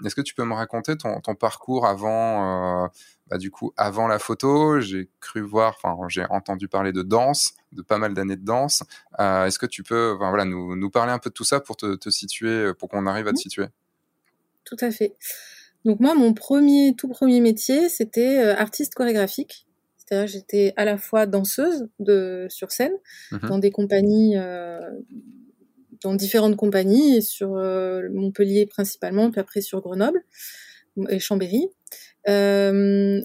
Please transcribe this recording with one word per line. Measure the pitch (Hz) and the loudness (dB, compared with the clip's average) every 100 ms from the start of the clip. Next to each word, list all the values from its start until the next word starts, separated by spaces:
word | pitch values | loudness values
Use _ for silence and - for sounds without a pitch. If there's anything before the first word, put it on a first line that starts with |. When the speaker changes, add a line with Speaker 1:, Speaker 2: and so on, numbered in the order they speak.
Speaker 1:
est-ce | 101 | -6
que | - | -6
tu | - | -8
peux | - | -6
me | 117 | -6
raconter | 110 113 117 135 156 | -6 -6 -6 -6 -6
ton, | 110 104 | -6 -6
ton | - | -8
parcours | 104 110 - - 131 113 | -4 -4 -4 -4 0 0
avant, | 98 107 113 113 107 95 92 92 90 | 0 -2 0 0 0 -2 -2 -2 -2
euh, | 90 - - _ _ | -4 -6 -20 _ _
bah, | 92 | -8
du | 95 | -8
coup, | - 113 - | -10 -10 -2
avant | 104 101 113 | -2 0 0
la | 107 | 0
photo ? | - 113 135 143 156 147 | -2 -2 2 2 4 2
J'ai | 101 95 92 _ | -2 -6 -10 _
cru | - 110 | -12 -10
voir, | 104 107 110 - | -2 0 0 0
enfin, | 92 85 90 | -6 -6 -6
j'ai | 90 92 | -4 -4
entendu | 98 - 92 98 | -4 -6 -8 -4
parler | 98 98 | -2 -2
de | 92 | -2
danse, | 92 113 131 147 - - _ | 0 2 2 0 -2 -6 _
de | - | -18
pas | 87 107 | -4 -2
mal | 107 | -2
d'années | 98 98 95 | -4 -6 -6
de | |
danse. | 101 120 143 - - - _ - | -4 -2 0 -2 -4 -18 _ -2
Euh, | 98 95 95 | 2 2 0
est-ce | - | -2
que | |
tu | 127 - | -6 -8
peux, | 95 117 117 | -4 0 0
enfin, | 95 95 | 0 0
voilà, | 101 | 0
nous, | 92 90 90 92 | 0 -4 -6 -6
nous | 98 | -2
parler | 120 117 | 0 0
un | 123 | -2
peu | - | -6
de | |
tout | - | -6
ça | - 139 | -2 -2
pour | - 110 | -2 -8
te, | 107 | -6
te | 95 107 | -6 -4
situer, | 95 101 - 113 113 101 | -4 -4 -6 -4 -2 -2
pour | 90 90 | -4 -8
qu'on | 101 95 | -4 -2
arrive | 101 104 | -2 -2
à | |
te | 262 | -4
Speaker 2:
Oui. | |
Speaker 1:
situer ? | 98 - 101 _ _ _ _ _ _ _ _ _ | -4 -8 -8 _ _ _ _ _ _ _ _ _
Speaker 2:
Tout | - 233 | -18 -6
à | 240 | -6
fait. | 220 208 - - - - - - _ 226 | -2 -4 -4 -14 -14 -18 -20 -20 _ -2
Donc | 208 | 4
moi, | 269 | 4
mon | 320 233 | 6 4
premier, | 220 - 277 285 285 277 240 | 2 2 4 6 8 6 2
tout | 262 | -6
premier | 247 262 247 | 0 4 6
métier, | 233 220 - 277 349 | 4 2 0 2 2
c'était, | - 220 226 247 269 | 0 -2 0 2 4
euh, | 220 202 | 4 2
artiste | 214 - 294 | -2 -4 -6
chorégraphique. | - 247 214 196 - - - _ _ _ _ | -2 0 0 0 -4 -10 -14 _ _ _ _
C'est-à-dire, | - 196 208 | -4 -4 -2
j'étais | 196 - 202 196 202 | -8 -2 2 2 2
à | |
la | 208 202 | 0 -2
fois | - 220 | 0 0
danseuse | 208 196 196 - 320 311 226 - | 2 0 -2 0 0 -2 -6 -4
de, | 202 196 185 185 185 | 2 2 2 -6 -10
sur | - 185 | -12 -10
scène, | - 269 392 - - - | -4 -2 -2 -10 -20 -14
Speaker 1:
Mhm. | - - | -8 -4
Speaker 2:
dans | 196 | 0
des | 202 | 0
compagnies, | 208 202 202 202 214 220 202 | 0 0 4 4 6 6 4
euh, | 185 180 175 170 170 - - - - - - _ _ _ _ - | -2 -8 -10 -12 -12 -14 -16 -20 -20 -20 -20 _ _ _ _ -8
dans | 196 | -4
différentes | 196 196 226 214 208 | -2 2 2 4 2
compagnies, | 208 196 190 233 302 240 | 2 2 4 6 6 4
et | |
sur, | 214 - 196 | 2 -6 -6
euh, | 190 190 185 185 185 185 | -2 -2 -2 -2 -4 -6
Montpellier | 196 196 196 202 202 202 | -4 -4 0 2 2 0
principalement, | - 196 - 180 190 226 | -2 -6 -6 -4 0 2
puis | 208 | 0
après | 190 208 | -4 -6
sur | 196 196 | -6 -8
Grenoble | 185 185 233 349 - - - - - - _ 196 196 | -6 -2 0 0 -6 -18 -20 -20 -20 -20 _ -8 -4
et | 190 | -4
Chambéry. | - 196 180 220 381 - - - - _ 208 | -2 -2 0 0 -2 -6 -20 -20 -20 _ 0
Euh, | 202 202 202 196 196 202 202 202 196 | 2 4 4 4 2 2 2 2 0